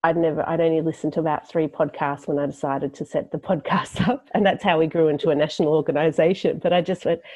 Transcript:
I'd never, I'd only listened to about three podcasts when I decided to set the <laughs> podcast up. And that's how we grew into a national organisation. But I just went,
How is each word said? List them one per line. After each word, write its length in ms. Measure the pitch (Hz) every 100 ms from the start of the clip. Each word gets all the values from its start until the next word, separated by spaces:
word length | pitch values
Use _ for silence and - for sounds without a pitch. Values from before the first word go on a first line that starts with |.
I'd 140 | 165 165
never, 300 | 165 139 -
I'd 120 | 165
only 200 | 165 160
listened 300 | 160 156 156
to 60 | 175
about 280 | 160 151 -
three 200 | 170 156
podcasts 580 | - 151 - 143 139 -
when 120 | 143
I 80 | 147
decided 460 | - 147 139 143
to 100 | -
set 260 | 151 156 -
the 80 | -
<laughs> 100 | -
podcast 580 | 180 - - - - 180
up. 200 | 269 _
And 100 | -
that's 200 | 196 -
how 140 | 208 160
we 80 | 160
grew 220 | 170 160
into 220 | 143 160
a 40 |
national 400 | 147 151 - 156
organisation. 840 | 156 147 147 160 156 165 190 175 156
But 100 | 175
I 80 | 175
just 240 | 170 185
went, 160 | - 165 -